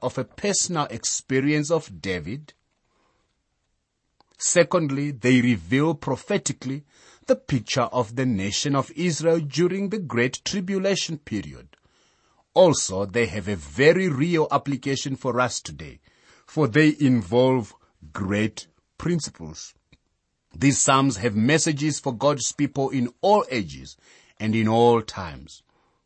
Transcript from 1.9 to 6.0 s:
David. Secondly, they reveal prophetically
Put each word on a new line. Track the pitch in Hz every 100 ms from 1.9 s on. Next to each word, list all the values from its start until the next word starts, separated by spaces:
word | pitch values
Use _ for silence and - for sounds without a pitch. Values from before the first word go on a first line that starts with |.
| 92
David. | 95 92 78 139 151 _ _ _ _ _ _ _ _ _ _ _ _ _ _ _ _ _ _ _
Secondly, | - 175 165 180 156 135 143
they | 135 123 131
reveal | 123 117 82 131 156
prophetically | 151